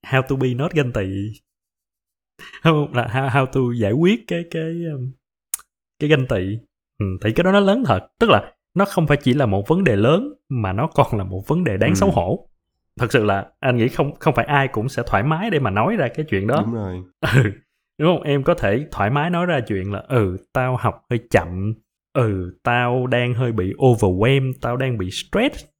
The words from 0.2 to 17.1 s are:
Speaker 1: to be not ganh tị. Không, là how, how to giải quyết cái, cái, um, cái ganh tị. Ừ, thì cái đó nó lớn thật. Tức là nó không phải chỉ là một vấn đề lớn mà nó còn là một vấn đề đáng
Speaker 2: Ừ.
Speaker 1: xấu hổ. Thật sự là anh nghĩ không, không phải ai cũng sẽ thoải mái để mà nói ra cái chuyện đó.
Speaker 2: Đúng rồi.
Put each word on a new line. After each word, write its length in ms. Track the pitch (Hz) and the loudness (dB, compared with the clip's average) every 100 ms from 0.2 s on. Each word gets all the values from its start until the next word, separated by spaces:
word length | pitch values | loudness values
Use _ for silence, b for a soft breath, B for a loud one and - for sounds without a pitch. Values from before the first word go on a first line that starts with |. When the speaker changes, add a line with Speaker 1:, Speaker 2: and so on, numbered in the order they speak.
Speaker 1:
to 140 | 131 135 | 0 -2
be 180 | 131 | -2
not 180 | 123 160 | -2 -2
ganh 180 | 156 131 | -2 -2
tị. 160 | 113 95 98 104 110 _ _ _ _ _ _ _ _ _ _ B B | -4 -4 -6 -8 -10 _ _ _ _ _ _ _ _ _ _ B B
Không, 300 | 165 151 147 | 2 2 0
là 140 | 127 113 | -2 -2
how, 160 | 120 135 | -2 0
how 160 | 135 131 | 0 0
to 160 | 135 123 120 | 0 -2 0
giải 120 | 101 | 0
quyết 360 | 120 175 226 - | 2 2 2 -2
cái, 160 | 170 170 | -6 -4
cái, 120 | 165 160 170 170 143 | -6 -6 -6 -6 -6
um, 160 | 127 131 _ _ _ - _ _ _ _ | -8 -12 _ _ _ -12 _ _ _ _
cái 100 | 147 | 2
ganh 160 | 151 131 | 2 2
tị. 300 | 110 95 110 _ _ _ _ | -2 -2 -6 _ _ _ _
Ừ, 60 | 101 92 | -4 -2
thì 80 | 110 | 0
cái 120 | 117 | 2
đó 80 | 180 | 4
nó 80 | 202 | 4
lớn 240 | 196 220 214 | 4 2 2
thật. 220 | 95 - _ | 0 0 _
Tức 100 | 226 | 4
là 220 | 117 - _ _ 170 | 4 2 _ _ -2
nó 80 | 196 | 0
không 220 | - 151 | 0 2
phải 100 | 147 | 2
chỉ 160 | - | 4
là 120 | 123 127 | 2 2
một 220 | 98 104 | 0 0
vấn 160 | 170 | 2
đề 120 | 185 101 | 2 4
lớn 380 | 110 170 285 - _ | 4 2 0 -12 _
mà 240 | 131 98 | -4 -2
nó 140 | 95 156 | -2 -2
còn 300 | - 123 110 | 0 0 0
là 60 | |
một 240 | 95 92 - | -4 -8 -2
vấn 160 | 160 | -2
đề 140 | 165 95 | 0 0
đáng 120 | 113 | 2
Speaker 2:
Ừ. 60 | 98 | 2
Speaker 1:
xấu 160 | 101 | 2
hổ. 340 | 87 87 143 - _ _ _ _ - | 2 0 -4 -6 _ _ _ _ -6
Thật 120 | 120 | 0
sự 120 | 131 | 2
là 220 | 104 98 - _ | 2 0 -4 _
anh 180 | 135 120 | -2 2
nghĩ 100 | 117 | 0
không, 280 | - 143 - | 0 -4 0
không 160 | 165 120 | 0 0
phải 100 | 120 | 0
ai 220 | 147 135 | 0 0
cũng 220 | - 117 | -2 -4
sẽ 140 | - - | -4 -2
thoải 160 | 101 | 0
mái 260 | 123 160 220 | 0 -2 -2
để 100 | 160 | -2
mà 100 | 123 | 0
nói 260 | 95 123 220 | 0 0 0
ra 120 | 127 | -2
cái 180 | - 151 | -4 -4
chuyện 180 | 98 101 | -2 0
đó. 140 | 143 113 | 0 0
Speaker 2:
Đúng 80 | |
rồi. 300 | 113 101 90 90 | -4 -6 -8 -12